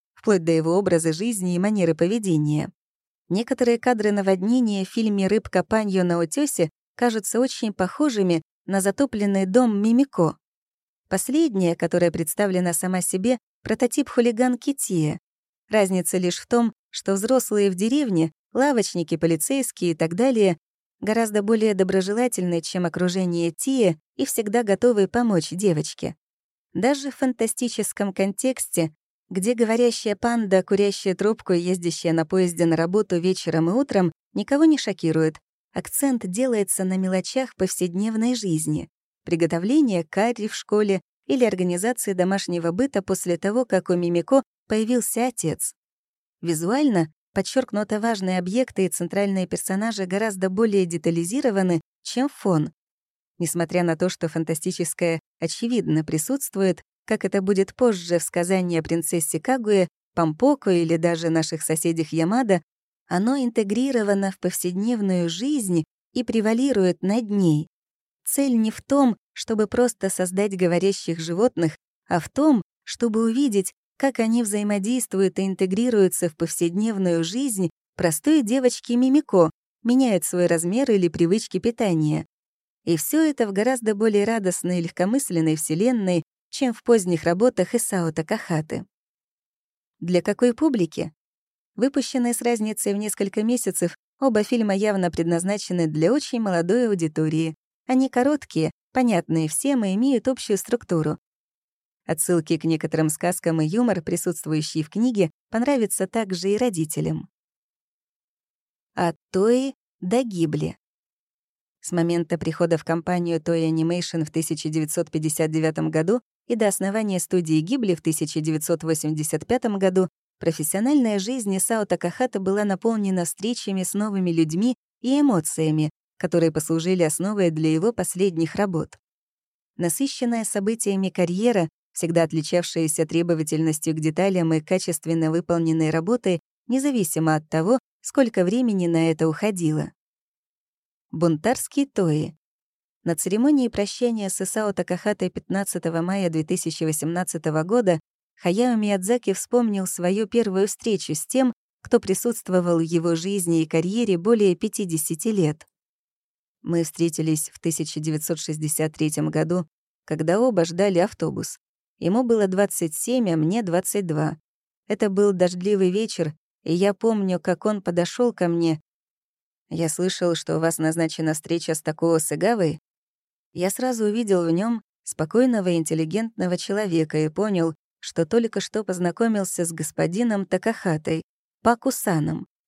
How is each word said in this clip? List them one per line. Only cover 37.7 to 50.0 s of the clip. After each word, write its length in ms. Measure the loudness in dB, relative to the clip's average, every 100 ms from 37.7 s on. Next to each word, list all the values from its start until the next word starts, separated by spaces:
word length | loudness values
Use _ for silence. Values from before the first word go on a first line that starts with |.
| -2 -4 -2 -2 0 0 0
жизни. 540 | 0 -2 0 -4 -6 _ _ _
Приготовление 800 | -4 0 2 0 2 4 4 2
карри 440 | -2 0 0 0 -6
в 80 | -8
школе 460 | -2 0 2 0 -4 _ -2
или 160 | 2
организации 680 | 2 2 0 0 -2 -2 -2
домашнего 580 | 0 0 0 -2 -2 -2
быта 300 | 0 0 -2
после 360 | -2 -4 -2 -2
того, 280 | 0 0 0
как 240 | 0 0
у 60 | 0
Мимико 480 | 2 0 4 2 2 _ -4
появился 600 | -2 0 0 0 -2 -2
отец. 460 | -2 -4 -4 -6 -10 _ _ _ _ _ _
Визуально 680 | -4 -2 0 2 2 2 0 _ _
подчеркнуты 640 | -6 -2 -2 -2 -2 -4 -2
важные 380 | -2 -2 -2 -2
объекты 480 | 0 -2 -2 0 -2
и 40 |
центральные 580 | -2 -4 -2 0 0 -2
персонажи 580 | -4 -4 -4 -2 -4